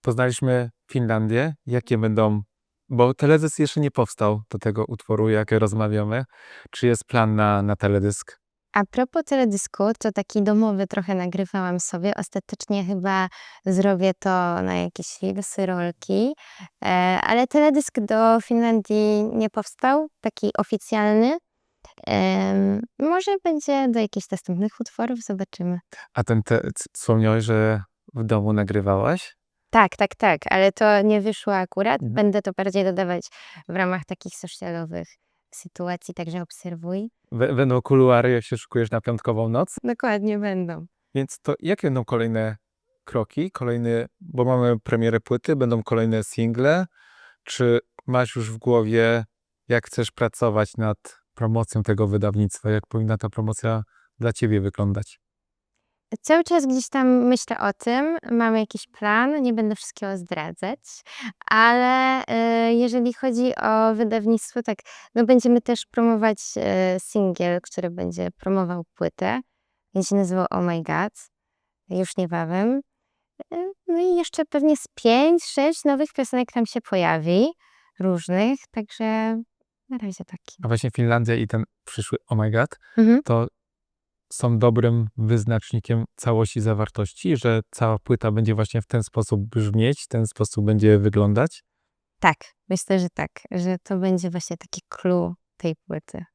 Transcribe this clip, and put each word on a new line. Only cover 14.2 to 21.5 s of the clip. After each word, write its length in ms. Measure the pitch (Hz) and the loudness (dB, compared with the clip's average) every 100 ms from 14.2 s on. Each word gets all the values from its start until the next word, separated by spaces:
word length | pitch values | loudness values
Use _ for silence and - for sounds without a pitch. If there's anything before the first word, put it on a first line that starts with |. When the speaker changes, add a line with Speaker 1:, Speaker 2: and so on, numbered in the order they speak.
| 196 185 175 175 | -2 0 0 -2
Speaker 2:
na 140 | 185 180 | -2 -2
jakieś 460 | 175 - 175 - | -4 -8 -14 -8
reelsy, 440 | 190 196 202 - 190 | -6 -6 -8 -4 -4
rolki. 680 | 180 175 - - 196 240 311 - - 180 _ - | -2 -4 -8 -4 0 0 -4 -16 -20 -20 _ 0
E, 340 | 180 180 185 | 2 2 0
ale 240 | - 233 254 | 0 0 2
teledysk 520 | 302 302 285 - - | 4 4 4 0 -4
do 420 | 208 220 226 226 | -2 2 4 4
Finlandii 840 | - 233 233 226 202 214 214 208 | 2 0 2 0 0 0 2 2
nie 260 | 220 233 214 | 0 -2 -2
powstał, 580 | - 208 - 254 285 311 _ | -4 -10 0 2 2 0 _
taki 280 | 220 - 208 - | -8 -4 -2 -2
oficjalny. 800 | 208 208 - 214 208 214 240 330 _ | -2 -4 -2 0 4 4 4 0 _